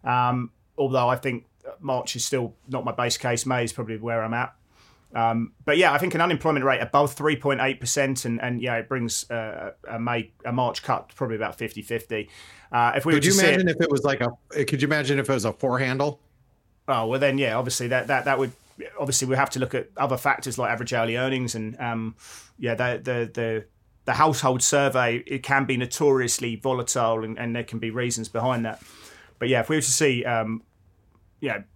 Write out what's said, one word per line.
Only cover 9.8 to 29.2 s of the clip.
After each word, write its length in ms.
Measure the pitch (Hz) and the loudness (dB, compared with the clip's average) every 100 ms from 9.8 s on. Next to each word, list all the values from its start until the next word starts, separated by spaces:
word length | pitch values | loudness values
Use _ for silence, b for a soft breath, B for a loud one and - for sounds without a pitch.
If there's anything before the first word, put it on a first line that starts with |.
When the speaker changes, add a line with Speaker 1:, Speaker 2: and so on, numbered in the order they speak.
| - | -10
Speaker 1:
a 100 | 113 | -6
May, 320 | 117 120 113 _ | -2 -4 -4 _
a 80 | 123 | -4
March 300 | 123 123 - | 0 0 -2
cut 300 | - - - - | -2 -4 -4 -8
probably 200 | - 110 | -6 -4
about 200 | 107 - | -6 -6
fifty 240 | 113 - | -10 -10
fifty. 480 | 104 117 - 110 104 B B B B | -6 -6 -4 -6 -6 B B B B
Uh, 220 | 120 120 | 2 2
if 120 | 139 143 | 2 2
we 80 | |
Speaker 2:
Could 100 | 151 | 4
Speaker 1:
were 0 | |
Speaker 2:
you 60 | 156 | 4
Speaker 1:
to 40 | 196 | 6
see 100 | 175 | 6
Speaker 2:
imagine 200 | 143 180 | 4 2
Speaker 1:
it 80 | 165 | 2
Speaker 2:
if 40 | |
it 100 | 165 | 2
was 140 | 139 | 2
like 160 | 143 135 | 2 0
a, 440 | 120 - _ 151 131 | -2 -4 _ -4 -2
could 160 | 139 | 0
you 40 | 143 | 2
imagine 320 | 151 135 139 | 2 2 0
if 100 | 135 | 2
it 40 | |
was 140 | 135 107 | 0 0
a 60 | |
four 240 | - 135 127 | 0 0 0
handle? 400 | 131 131 147 143 _ _ _ _ _ _ - | 0 0 -2 -2 _ _ _ _ _ _ -2
Speaker 1:
Oh, 200 | 127 113 | 0 2
well 120 | 127 | 2
then, 200 | 139 139 | 2 2
yeah, 180 | 127 113 | 0 0
obviously 320 | 127 127 120 | -2 -4 0
that, 180 | 127 117 | 0 2
that, 200 | 135 139 | 0 2
that 120 | 135 | 0
would, 140 | 127 - _ - - - | 0 -4 _ -16 -14 -6
obviously 260 | 139 - 131 | -2 -2 0
we 80 | |
have 160 | 131 135 | 2 0
to 80 | 131 | 0
look 160 | 127 | -2
at 140 | 127 - - | -2 -6 -4
other 200 | 139 127 | -2 0
factors 400 | 143 - 131 123 | 0 0 -2 -2
like 140 | 117 | -2
average 220 | 117 117 | -2 -2
hourly 240 | 120 117 117 | 0 0 0
earnings 400 | 131 131 123 113 | -2 -2 -4 -4
and, 200 | 110 120 | -8 -6
um, 340 | 123 113 110 - B B B _ | -6 -4 -6 -10 B B B _
yeah, 200 | 120 117 | -4 0
the, 240 | 123 123 | -2 -2
the, 280 | 120 120 113 | -4 -4 -4
the, 300 | 120 113 110 107 _ _ _ | -4 -2 -4 -6 _ _ _
the 80 | - | -4
household 500 | 120 156 139 135 127 | 2 4 4 2 2
survey, 540 | - 147 139 127 120 120 - | 2 4 4 2 2 0 -4
it 160 | 139 | -8
can 220 | 131 139 | 2 2
be 120 | 135 127 | 2 0
notoriously 760 | 127 - 147 135 123 - 120 | -2 2 4 4 2 -2 -4
volatile 680 | 110 135 127 117 127 113 113 | -2 -2 0 0 0 2 0
and, 120 | 110 110 | -2 -6
and 200 | 120 120 | -4 -4
there 80 | |
can 160 | 117 117 | -6 -6
be 100 | 117 | -6
reasons 380 | 113 123 117 110 | -4 -4 -4 -4
behind 360 | 117 123 123 | -2 0 0
that. 160 | 113 101 B B B B | -2 -6 B B B B